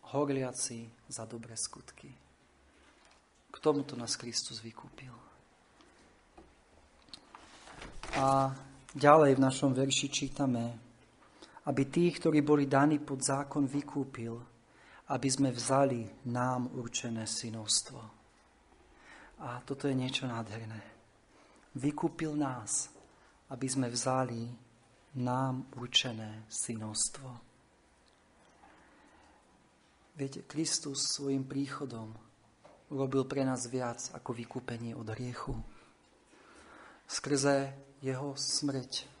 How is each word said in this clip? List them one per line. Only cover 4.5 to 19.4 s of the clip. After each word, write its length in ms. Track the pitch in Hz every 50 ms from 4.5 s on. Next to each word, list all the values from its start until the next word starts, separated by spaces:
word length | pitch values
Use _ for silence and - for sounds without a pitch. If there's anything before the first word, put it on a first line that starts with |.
| 117 110
vykúpil. 480 | 110 113 113 - - - - - 131 127 120 120 - - - - - _ _ _ _ _ _ - - - - - - - - _ _ _ _ - - - - _ _ _ _ - - - _ - - - - - - - - - - - - - - - - - - - - - - - -
A 320 | - 135 135 135 135 135 135 131 - - - - - - - -
ďalej 420 | 143 139 143 147 160 156 139 135
v 80 | 127 135
našom 300 | 131 131 - - 139 123
verši 340 | 127 135 135 131 - - 135
čítame, 680 | - - 143 131 - - 143 131 123 117 117 117 117 113 - - - - - - _ _ - - - - - - - - -
„aby 160 | 151 135 135 135 135
tých, 320 | - 165 175 175 165 -
ktorí 180 | - 165 151 151
boli 240 | 143 147 151 147 143
daní 380 | 135 135 135 139 147 151 143
pod 180 | 147 - 139 131
zákon, 460 | 123 - 139 135 143 139 - 151 143
vykúpil, 720 | 131 139 143 139 - - 147 135 135 135 117 113 117 113 117 123 - - - _ _ - - - - - - - -
aby 180 | 135 127 127 135
sme 220 | 127 - 139 131
vzali 560 | 120 123 117 - 135 135 143 135 123 120 113 104 - - - 123
nám 400 | 120 123 123 127 127 123 123 127 - 131
určené 480 | 117 117 - - - 120 113 113 110
synovstvo.“ 720 | 107 - - - 117 110 113 107 107 - - - - 135 127 110 110 - - - _ _ _ _ _ _ _ _ _ - _ - - - - - - - - - - - -